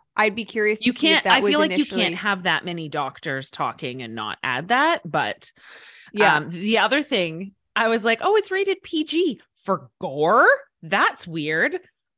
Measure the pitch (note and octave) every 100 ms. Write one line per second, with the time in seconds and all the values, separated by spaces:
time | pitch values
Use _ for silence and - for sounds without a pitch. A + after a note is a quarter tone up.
0 | _ - G#3+ G#3 G#3 A3 G#3+ G#3+ A#3 B3
1 | D#4 D#4+ G3+ F3 G3+ D4+ D#4 F3+ C#4+ -
2 | F#3+ F3 G3+ G3 F3+ D#3+ F3+ E3+ D#3 D3+
3 | C3+ - D#3+ C3+ C3 - C3+ - C3+ B2
4 | A#2+ A2+ G#2+ - C3 B2+ E3+ B3 D4+ E4+
5 | E3 D3+ A2 - - - - - - -
6 | - G#3 G#3 D3+ D3 E3+ G3+ A3 G#3 C4+
7 | C#4+ A3+ F3 D#3+ G3 - _ - A3+ A3+
8 | G#3+ A3+ F4+ G#4+ G4+ F#4+ G4 F#4+ - D#4+
9 | D#4 D#4 F4 A3 _ _ - F3+ C3 _
10 | F3+ C#3 D#3 A3+ F4+ C5+ - _ D#3+ G3
11 | F4 - - E3 D3+ D#3 B3 F4 - _
12 | _